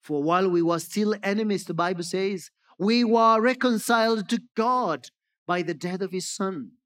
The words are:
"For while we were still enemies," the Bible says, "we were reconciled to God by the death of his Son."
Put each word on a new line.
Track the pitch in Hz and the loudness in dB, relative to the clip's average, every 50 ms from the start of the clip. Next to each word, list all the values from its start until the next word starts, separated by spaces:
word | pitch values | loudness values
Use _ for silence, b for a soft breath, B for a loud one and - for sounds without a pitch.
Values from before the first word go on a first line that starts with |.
"For | _ - 156 147 | _ -4 -4 -2
while | 143 160 170 180 190 190 | 0 2 2 2 2 2
we | 175 175 | 2 2
were | 170 165 170 165 | 2 2 0 -2
still | 160 - - 208 214 208 214 208 | -4 -4 -2 0 0 0 0 -2
enemies," | 190 196 202 214 220 208 202 180 - | -2 -2 -2 0 0 0 -2 -2 -4
the | - 170 | -6 -4
Bible | 160 170 180 190 170 175 | -2 -2 -2 -2 -4 -6
says, | 175 - 185 190 196 202 180 - - b b b b b b | -6 -4 -4 -2 -2 -4 -6 -10 -14 b b b b b b
"we | 175 202 226 240 240 | 0 2 4 4 4
were | 214 226 226 226 226 226 220 | 4 4 4 6 6 4 4
reconciled | 220 247 254 254 247 254 233 214 - - 240 233 220 226 226 220 196 - | 4 2 2 2 0 0 0 0 0 2 2 2 4 2 0 -2 -2 -2
to | 233 233 - _ _ | -4 -4 -4 _ _
God | - 220 240 254 254 240 185 156 135 - - _ _ _ _ _ _ _ | -2 0 0 0 0 0 -2 -4 -6 -8 -18 _ _ _ _ _ _ _
by | - 175 180 | -4 -2 -2
the | 180 160 170 | -2 -4 -6
death | 135 - 175 180 180 | -6 -6 -8 -6 -6
of | 196 185 | -6 -6
his | 185 185 170 - | -6 -6 -6 -8
Son." | - - 196 190 190 156 123 - _ _ _ | -6 -6 -6 -6 -4 -8 -10 -12 _ _ _